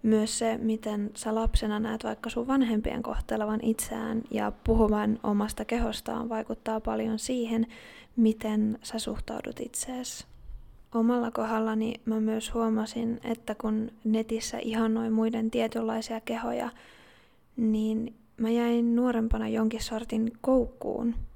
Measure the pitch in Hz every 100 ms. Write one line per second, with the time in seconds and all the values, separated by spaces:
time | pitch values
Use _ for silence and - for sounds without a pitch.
0 | 226 214 220 - 226 226 220 220 220 208
1 | 208 - 226 220 226 - 220 214 226 226
2 | 220 220 233 240 240 269 240 214 220 -
3 | 233 - - 220 214 214 226 226 - -
4 | 226 226 226 214 214 214 - 226 214 214
5 | 214 226 208 202 208 - 220 233 226 214
6 | - - 233 220 220 226 - 220 220 220
7 | 220 220 - 254 226 226 226 - - -
8 | - - 220 220 220 214 214 214 - 226
9 | 220 208 - 226 - - 233 - - 254
10 | 247 - - - - - - - - 233
11 | 226 247 233 233 220 220 220 220 220 -
12 | - 220 220 220 220 233 226 220 220 233
13 | 233 233 240 226 - 214 226 214 226 -
14 | 220 220 220 226 - - - 220 226 220
15 | 226 220 226 226 226 240 226 233 226 226
16 | 226 226 - 226 240 240 233 - - -
17 | - - - _ _ - 220 214 220 220
18 | 233 - _ - 226 233 233 240 233 233
19 | 247 240 226 226 220 220 220 226 - 220
20 | 233 220 226 - - 262 233 - - -
21 | 233 233 -